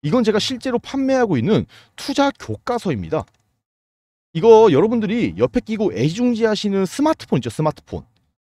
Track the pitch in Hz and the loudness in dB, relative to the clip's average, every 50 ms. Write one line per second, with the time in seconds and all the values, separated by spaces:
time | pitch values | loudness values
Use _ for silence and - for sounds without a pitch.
0 | - 156 160 254 240 214 208 214 - - 269 233 - 262 240 240 - - - 277 | -4 0 0 2 2 2 0 0 0 -2 -6 -6 -6 -4 -4 -4 -6 -6 -6 -4
1 | 269 262 269 262 247 214 175 127 113 160 220 151 90 - - - - _ _ - | -2 0 2 0 2 0 0 0 0 2 2 0 0 -2 -10 -20 -20 _ _ -16
2 | - - 277 - 277 285 269 _ - - 110 - _ - 240 233 - 196 147 104 | -10 -8 -2 0 0 0 0 _ -10 -12 -12 -10 _ -6 -6 -4 -2 -4 -4 -4
3 | 90 80 78 - - _ _ _ _ _ _ _ _ _ _ _ _ _ _ _ | -4 -4 -4 -6 -6 _ _ _ _ _ _ _ _ _ _ _ _ _ _ _
4 | _ _ _ _ _ _ _ 165 160 226 226 220 226 220 151 127 170 220 123 240 | _ _ _ _ _ _ _ 0 6 8 8 8 8 6 6 4 2 2 0 -2
5 | 214 190 208 240 202 110 80 85 113 127 - 254 - - 220 208 220 185 87 95 | -2 -2 -2 -2 -2 -4 -2 0 -2 0 0 -2 -4 -4 -4 -2 -2 -2 -2 0
6 | 120 156 165 208 247 247 247 214 226 220 214 196 - 208 196 196 190 180 - - | -2 -2 -2 0 -2 -2 0 0 0 0 0 0 -2 -2 -2 0 -2 -2 -2 -2
7 | 277 311 320 - - - - 131 117 120 - - 151 156 147 - - _ - 85 | -2 -2 -2 -2 -4 -4 -4 -2 -2 -4 -6 -4 -4 -4 -4 -6 -14 _ -12 -12
8 | - _ _ _ _ _ _ _ _ | -12 _ _ _ _ _ _ _ _